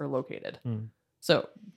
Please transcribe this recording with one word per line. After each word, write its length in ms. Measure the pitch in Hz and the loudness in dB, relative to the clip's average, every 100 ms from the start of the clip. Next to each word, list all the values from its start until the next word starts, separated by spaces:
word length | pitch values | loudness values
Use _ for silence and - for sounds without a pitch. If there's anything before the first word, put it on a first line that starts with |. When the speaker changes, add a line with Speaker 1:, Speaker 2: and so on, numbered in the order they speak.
Speaker 1:
are 60 | 143 | -2
located. 500 | 135 - - - - 120 | -2 -2 -6 -8 -6 -4
Speaker 2:
Mm. 220 | 110 110 - _ _ | -4 -4 -12 _ _
Speaker 1:
So, 300 | - 160 - - - | 4 4 4 -8 -20